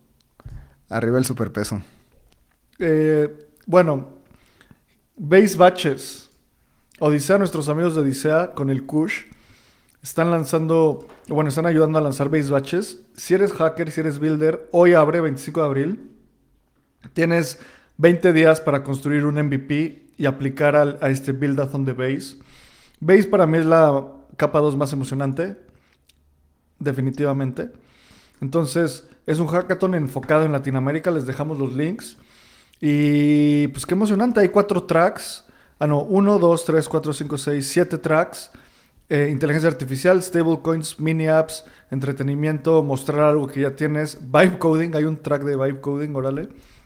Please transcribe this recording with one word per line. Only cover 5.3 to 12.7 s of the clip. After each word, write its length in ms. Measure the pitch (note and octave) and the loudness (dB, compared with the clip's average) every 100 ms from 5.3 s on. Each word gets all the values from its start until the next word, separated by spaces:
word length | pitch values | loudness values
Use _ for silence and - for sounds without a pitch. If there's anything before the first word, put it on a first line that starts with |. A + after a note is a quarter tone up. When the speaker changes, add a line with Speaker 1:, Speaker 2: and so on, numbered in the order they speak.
| F#3 G#3 D#3+ | 4 4 6
Speaker 2:
Batches. 720 | F3+ F#3 D#3 C3 - - - _ _ _ _ _ _ _ | 6 6 -2 -4 -8 -18 -20 _ _ _ _ _ _ _
Odisea, 400 | D3+ D3 C#3 G3+ | 0 0 2 2
nuestros 320 | F#3 D#3+ C#3+ | 2 -2 -4
amigos 240 | D3+ F3 | -2 0
de 80 | D#3+ | 0
Odisea, 500 | C#3 C3 D#3 D#3+ F3+ | 0 0 0 0 0
con 160 | - C3+ | -4 -2
el 160 | C3+ | -2
Kush, 380 | - D3+ E3 - - - _ _ _ _ _ _ | -2 -2 -2 -6 -12 -20 _ _ _ _ _ _
están 280 | C#3 - E3+ | -8 -2 0
lanzando, 800 | E3 C#3 E3 D#3+ E3 D#3 C#3 - - - | 0 0 -2 2 2 2 0 -10 -20 -6
bueno, 200 | D3+ D3+ | -2 -2
están 160 | D3 | 0
ayudando 340 | E3+ D#3+ D#3 D#3 | 0 2 2 2
a 40 | |
lanzar 260 | D3 C3 C#3 | 0 -2 -2
Base 220 | D#3 C#3 | -2 0
Batches. 480 | C#3 C#3 | -2 -2